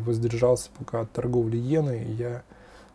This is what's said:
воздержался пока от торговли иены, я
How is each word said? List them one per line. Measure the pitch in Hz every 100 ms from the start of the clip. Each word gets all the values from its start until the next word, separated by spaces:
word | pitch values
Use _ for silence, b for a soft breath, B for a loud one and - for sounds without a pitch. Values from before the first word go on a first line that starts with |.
воздержался | 113 113 117 117 123 123 - -
пока | 120 113
от | 113
торговли | - 123 123 113 117
иены, | 123 160 143 117 117 110
я | 120 120 - B B B B